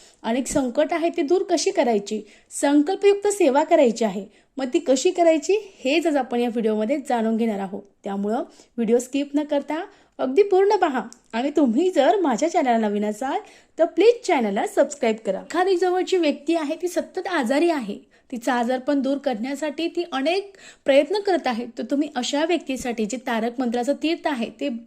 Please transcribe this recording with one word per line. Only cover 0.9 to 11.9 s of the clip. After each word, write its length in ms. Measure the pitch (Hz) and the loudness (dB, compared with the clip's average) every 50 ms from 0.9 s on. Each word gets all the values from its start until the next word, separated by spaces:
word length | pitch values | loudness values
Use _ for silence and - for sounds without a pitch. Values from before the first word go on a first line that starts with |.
आहे 180 | 339 320 330 339 | 0 0 -2 -2
ते 120 | 339 349 | 0 0
दूर 220 | 302 269 349 381 381 381 | 0 2 2 0 2 0
कशी 220 | 349 - - 381 | 0 0 0 0
करायची, 500 | - 339 277 240 226 202 202 - 220 208 - - - _ _ - | 0 2 2 2 2 0 -2 -4 -6 -8 -8 -10 -20 _ _ -16
संकल्पयुक्त 760 | - - - 285 285 294 294 370 392 392 415 403 403 403 415 | -6 -2 2 4 4 4 4 2 2 2 4 4 4 4 2
सेवा 360 | 415 403 - 349 269 247 294 320 | 0 2 2 4 4 4 4 4
करायची 420 | - 339 311 277 233 220 - 226 | 4 6 6 6 4 4 0 -2
आहे, 200 | 208 180 202 190 - _ _ _ _ _ | -2 -2 -6 -10 -12 _ _ _ _ _
मग 80 | 262 269 254 - | -8 -4 -2 -2
ती 60 | 330 | 0
कशी 320 | - 254 269 262 - 370 | 2 2 2 2 2 0
करायची 600 | 359 359 339 330 320 294 - - 392 427 415 - - - - | 2 4 4 4 4 2 2 0 -2 -2 -2 -6 -12 -6 -2
हेच 220 | 262 294 339 311 | 0 0 0 2
आज 100 | 339 285 | 0 0
आपण 220 | 269 247 - 240 240 | 0 -2 -2 -2 -2
या 100 | 240 240 | -2 -2
व्हिडिओमध्ये 480 | 208 240 208 220 214 214 214 220 294 302 - - | -2 -2 0 0 0 0 0 -2 -2 -2 -2 -2
जाणून 280 | 247 233 220 226 226 | -2 0 0 0 0
घेणार 220 | 214 233 226 202 196 | 0 0 -2 -2 -4
आहोत. 220 | 190 180 202 202 - _ _ _ - | -6 -8 -10 -12 -14 _ _ _ -10
त्यामुळं 340 | 202 196 202 202 208 220 277 339 - - - - _ _ | -8 -6 -4 -4 -2 -2 -4 -6 -8 -14 -20 -20 _ _
व्हिडिओ 220 | 233 233 202 233 247 | -4 0 2 2 2
स्किप 300 | 247 - - 277 285 285 285 | 0 0 -4 -4 -2 -2 -2
न 80 | 302 294 | -4 -2
करता 420 | 294 294 285 285 - 302 320 392 - - _ _ _ _ | -2 -2 -2 -2 -4 -6 -8 -8 -10 -16 _ _ _ _
अगदी 260 | - 269 262 269 392 415 | -6 -6 0 4 4 4
पूर्ण 320 | 403 370 370 392 403 427 | 4 4 4 4 4 4
पहा. 260 | 370 381 311 262 240 208 233 - _ _ _ - | 4 2 2 0 -2 -6 -8 -12 _ _ _ -4
आणि 180 | 226 262 294 294 | -4 -2 0 2
तुम्ही 340 | 339 285 233 214 285 359 | 2 2 4 4 2 2
जर 300 | 370 | 2